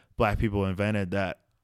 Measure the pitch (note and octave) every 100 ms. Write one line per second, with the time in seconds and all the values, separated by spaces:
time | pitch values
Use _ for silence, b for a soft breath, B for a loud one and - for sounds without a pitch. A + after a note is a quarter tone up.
0 | b - A2 G2+ A2+ G2+ F#2+ F#2 G#2 G#2+
1 | F#2 G2 F#2 - _ _